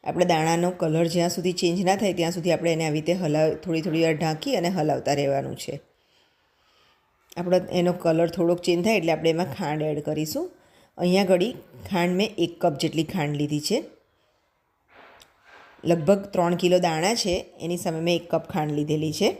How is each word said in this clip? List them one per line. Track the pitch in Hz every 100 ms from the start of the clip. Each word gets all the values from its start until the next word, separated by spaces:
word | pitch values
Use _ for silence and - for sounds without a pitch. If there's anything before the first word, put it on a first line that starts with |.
આપણે | - 160
દાણાનો | 175 165 160 170 175
કલર | 180 160 160 170
જ્યાં | 175 170
સુધી | 170 180
ચેન્જ | 175 175 175
ના | 185 196
થાય | 208 165
ત્યાં | 165 180
સુધી | 170
આપણે | 160 165
એને | 160 160
આવી | 151
રીતે | 156 180
હલાવ-, | 170 151 156 -
થોડી | 190 165
થોડી | 165 160
વાર | 165 156
ઢાંકી | 160 156 277 247
અને | 170
હલાવતા | 185 151 131 127
રહેવાનું | 143 139 139 135 135
છે. | - 143 _ _ _ _ _ _ _ _ _ _ _ _ _ _ _ -
આપણો | 175 180 185
એનો | 180 175
કલર | 175 170 160 170
થોડોક | 170 170 175
ચેન્જ | 175 175
થાય | 180 220
એટલે | 165
આપણે | 156 160
એમાં | 160 180
ખાંડ | 135 160 151 151
એડ | 151 147
કરીશું. | 156 156 277 349 - _ _ _ -
અહીંયા | 180 185 190
આગળ | 185 208 - - - -
ખાંડ | 190 175
મેં | 180 214 -
એક | 165 -
કપ | 175 143
જેટલી | 160 151
ખાંડ | 156 190 147 147
લીધી | 147 147 147
છે. | 226 - - _ _ _ _ _ _ _ _ _ - - - - _ _ - - -
લગભગ | - 170 151 202 -
ત્રણ | 190 170 175
કિલો | 180 180
દાણા | 180 160 180
છે | 233 208 180 - -
એની | 165 175
સામે | 185 160
મેં | 170
એક | 170 170
કપ | 160 -
ખાંડ | 185 151 147
લીધેલી | 151 151 156 151
છે. | 202